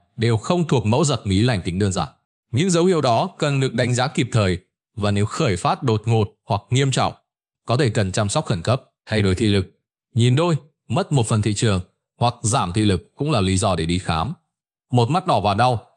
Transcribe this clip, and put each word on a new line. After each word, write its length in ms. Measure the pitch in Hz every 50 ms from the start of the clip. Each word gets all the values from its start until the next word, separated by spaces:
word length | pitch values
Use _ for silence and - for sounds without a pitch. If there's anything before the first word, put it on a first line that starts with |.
| _ _ _
đều 200 | - 110 117 117
không 320 | 107 - - 180 180 170 -
thuộc 180 | 156 127 104
mẫu 180 | 107 110 131 170
giật 160 | 143 143 - -
mí 160 | 104 95 95 110
lành 200 | 127 123 92 80
tính 160 | - 85 92
đơn 140 | 104 98 90
giản. 160 | 92 80 69 - _ _ _ _ _ _ _
Những 200 | - 117 165 196
dấu 140 | 175 170 170
hiệu 160 | 185 185 160
đó 300 | 135 127 117 117 151 143 - -
cần 220 | - 147 143 135
được 140 | 135 131 -
đánh 200 | 117 127 120 123
giá 140 | 120 123 139
kịp 200 | - - 143 113 -
thời 260 | 120 104 92 90 87 - _ _ _ _ _ _
và 140 | - 104 104
nếu 160 | 104 101 104
khởi 300 | 104 - - 160 127 95
phát 260 | 87 - 143 175 180 -
đột 200 | 123 110 104 -
ngột 240 | 117 113 110 104 - - _ _
hoặc 180 | - 110 95 - _
nghiêm 200 | 123 131 139 139
trọng, 220 | 127 139 113 87 - - _ _ _ _ _ _ _ _ _
có 100 | - 113
thể 140 | 131 156 120
cần 220 | 98 120 104 92 92
chăm 160 | - 107 101
sóc 180 | - 151 156
khẩn 160 | - 123 87 82
cấp, 200 | - 117 139 - _ _ _ _
thay 160 | - 110 107 101
đổi 120 | 95 92
thị 120 | 87 117
lực, 340 | 107 101 98 92 - - _ _ _ _ _ _ _ -
nhìn 220 | 113 117 123 123
đôi, 200 | 143 165 175 165 - - _ _ _ _ -
mất 240 | 139 160 196 - 147
một 140 | 135 113
phần 160 | - 120 110 98
thị 120 | 113 104
trường 260 | - - 113 98 92 87 - _ _ _ _ _ -
hoặc 160 | 120 120 120 - -
giảm 300 | 107 101 139 107 90 87
thị 120 | 110 107
lực 300 | 104 95 85 - - _
cũng 140 | - 139 147
là 100 | 156 110
lý 160 | 95 92 92
do 200 | 92 110 104 92
để 100 | 85 80
đi 120 | 82 87 90
khám. 340 | 95 - 85 80 82 110 175 - _ _ _ _ _ _ _ _ _ _ -
Một 180 | 123 117 113
mắt 160 | 151 185 180
đỏ 140 | - 139 113
và 140 | 92 104 98
đau, 260 | 98 120 127 123 107 - _ _